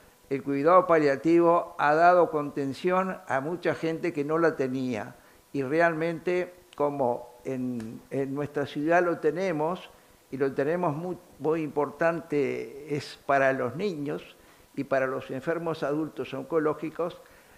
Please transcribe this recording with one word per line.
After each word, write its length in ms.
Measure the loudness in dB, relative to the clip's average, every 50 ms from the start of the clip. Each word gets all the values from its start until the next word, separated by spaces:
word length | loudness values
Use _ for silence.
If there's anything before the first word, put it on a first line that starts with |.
| -20 -20 _ _ _ _
el 120 | -6 -4
cuidado 440 | -2 -4 -2 2 4 8 8 8 8
paliativo 920 | 6 4 6 6 4 2 2 2 4 6 6 6 6 4 4 0 -2 -4 0
ha 160 | 2 4 4
dado 360 | 6 8 8 8 8 4 4
contención 880 | 2 -4 -4 -4 -4 -4 -4 -4 -6 -2 -2 0 0 0 0 -2 -6 -10 -6 -4
a 120 | -4 -2
mucha 340 | -2 -4 -6 -2 -2 -2 -2
gente 400 | 0 -2 -4 -4 -2 -4 -4 -2
que 100 | -2 -2
no 140 | 0 0 2
la 180 | 2 2 2
tenía, 600 | 0 -2 -2 -2 -2 -2 -2 -2 -4 -6 -8 -14 -20 -20 -20 -20 _ _ _ -6
y 80 | -4
realmente 920 | -2 0 2 2 2 2 2 0 -2 -4 -4 -4 -4 -2 -2 -2 -2 -4 -10 -20 -20 _ -4
como 520 | -2 -2 -2 0 0 0 0 0 -2 -6 -14 -20 -12 -8
en, 560 | -8 -6 -4 -4 -6 -6 -8 -10 -10 -12 -16 -12 _
en 240 | -6 -4 -4 -4 -4
nuestra 300 | -6 -6 -4 -4 -4 -6
ciudad 400 | -4 -4 -4 0 2 2 4 2
lo 140 | 2 -2 0
tenemos, 720 | -2 -2 -2 0 -4 -2 -2 -2 -2 -4 -4 -6 -12 -18 -20 -20 _ _ -20 _ _ _
y 80 | -4 -2
lo 120 | -2 -2
tenemos 460 | 0 0 0 0 0 0 0 -2 -2
muy, 220 | -2 -6 -8 -8 -10 -12 -20 -16 -4
muy 200 | -2 0 0 0
importante 1400 | -2 -2 -2 -2 -2 -2 -2 0 0 0 0 -2 -6 -2 0 0 0 0 -2 -4 -8 -10 -12 -16 -8 -6 -6
es 220 | -6 -6 -8 -16 -10 _
para 260 | 0 2 4 4 2
los 240 | 2 0 -2 -4 -4
niños 580 | -4 -4 -4 -4 -4 -6 -6 -6 -8 -10 -16 -20 -20 -20 -20 -20 _ -20 _ _
y 100 | -8 -4
para 220 | 0 0 0 0
los 240 | 0 -4 -6 -8 -8
enfermos 520 | -10 -6 -4 -4 -4 -2 -2 -4 -4 -4
adultos 500 | -2 -2 -2 -2 -4 -6 -6 -10 -8 -8
oncológicos, 880 | -8 -10 -8 -2 -2 0 0 0 -2 -2 -6 -8 -4 -4 -6 -6 -6 -12 -20 -20 -20 -20 -20 -20 -20